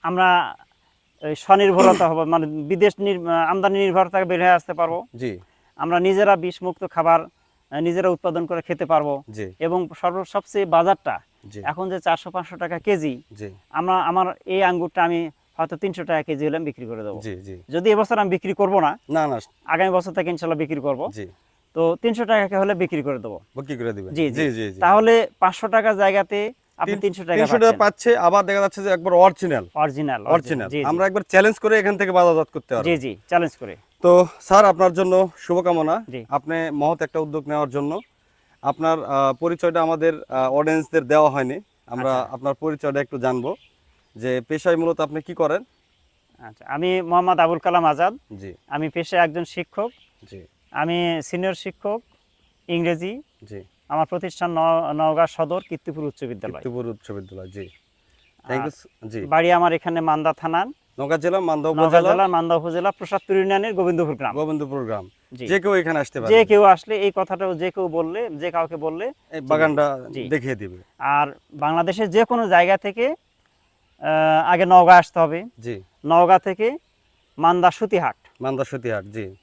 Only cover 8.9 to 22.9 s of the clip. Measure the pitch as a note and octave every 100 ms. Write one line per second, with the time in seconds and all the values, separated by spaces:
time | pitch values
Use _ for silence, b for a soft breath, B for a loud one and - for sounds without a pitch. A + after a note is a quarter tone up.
8.9 | D#3+ D3 C#3 C#3+ G#2+ G2 F#2 E3 F3+ E3
9.9 | D#3+ F3+ F3+ F#3 G3+ - G#3 G3 E3 E3+
10.9 | F#3+ - G2 _ _ G2+ G#2 A#2 D3+ F#3
11.9 | F#3 E3+ E3 F#3 F#3 E3 F3 E3+ E3+ G#3
12.9 | G3 D3+ B2 _ G#2+ G#2 F#2+ _ D3 F3+
13.9 | F#3 D3+ F3+ F#3 - - F#3 F#3+ F3+ E3+
14.9 | - E3+ E3+ E3 _ _ - D#3+ E3 G3+
15.9 | F3+ E3+ D#3+ D3+ D3 D3+ D#3 D#3 B2+ A#2+
16.9 | A2+ G#2 F#2 A2 F#2 G2 F#2 - D3+ G3
17.9 | G#3 G#3 A3+ G3+ F3+ F#3 G3 G3+ G3 D3+
18.9 | F3+ _ D#3 D3+ A#2+ - _ - D#3+ F#3+
19.9 | F3+ F3+ F3+ E3+ E3+ E3+ D#3 D3+ D3+ C#3+
20.9 | C3 E3 A2 F#2+ _ _ _ _ D#3 E3
21.9 | E3+ A#3 A3+ A3 A3 G3+ G3 G3 F#3+ F3+